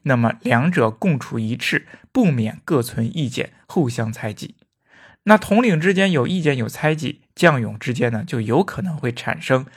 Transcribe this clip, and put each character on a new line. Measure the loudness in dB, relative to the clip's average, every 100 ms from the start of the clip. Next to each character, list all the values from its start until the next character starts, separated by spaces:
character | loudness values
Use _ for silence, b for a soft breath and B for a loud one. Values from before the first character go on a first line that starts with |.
那 | -2 2
么 | 2 0
两 | 0 2 2
者 | 2 0
共 | 0 0 0
处 | -4 -6
一 | -4 -6
室， | -4 -4 B B B
不 | 2
免 | 2 2 -2 -6
各 | -2 0
存 | 0 -4 -4
意 | -2 -4
见， | -4 -8 b b
互 | -2 0
相 | -2 -6
猜 | -6 -10
忌。 | -10 -14 -16 _ b b b b b
那 | 4 4
统 | 4 2
领 | 4 2
之 | 2
间 | 2 2
有 | 2 0
意 | 0
见 | 0 0
有 | -4
猜 | -2 -2
忌， | 0 -4 -8 _
将 | 2 4 4
勇 | -2 -6
之 | -6
间 | -2 0
呢， | -2 -4
就 | -6
有 | 0 0
可 | 0 -4
能 | -6 -4
会 | -6
产 | -4 -6 -6
生 | 0 0 0